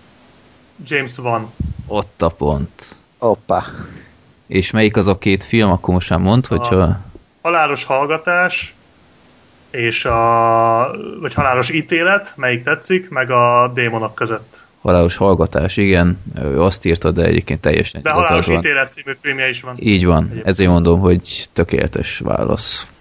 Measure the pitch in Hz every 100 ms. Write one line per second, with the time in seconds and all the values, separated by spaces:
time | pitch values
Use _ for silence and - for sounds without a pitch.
0 | _ _ _ _ _ _ _ - 143 147
1 | 131 127 123 117 110 - - - - 104
2 | - - 82 - 73 71 76 - - -
3 | _ - 117 101 - 90 - 62 - -
4 | - _ _ _ - 92 92 110 107 107
5 | 98 95 107 95 - 117 104 90 - 90
6 | - 90 92 120 127 113 - 92 87 95
7 | - - _ _ 165 170 151 139 - 135
8 | 143 156 170 175 180 - - - _ _
9 | _ _ _ _ _ _ _ 127 117 113
10 | 131 117 117 117 113 113 113 113 131 -
11 | - - 147 - 139 127 123 160 151 170
12 | 175 202 202 - 127 120 131 156 - 185
13 | 185 135 127 123 120 120 123 123 120 113
14 | 110 - 113 110 - - _ _ - 90
15 | 87 - 98 85 82 - 82 - 101 90
16 | 87 92 - - 71 69 92 95 92 82
17 | 80 85 82 82 - 76 76 78 - -
18 | 156 156 170 156 175 165 160 139 135 -
19 | 139 135 147 135 131 123 131 123 113 98
20 | 90 80 85 - - 95 92 87 85 85
21 | 92 90 - - - - - - - -
22 | - - - - 55 - - - - -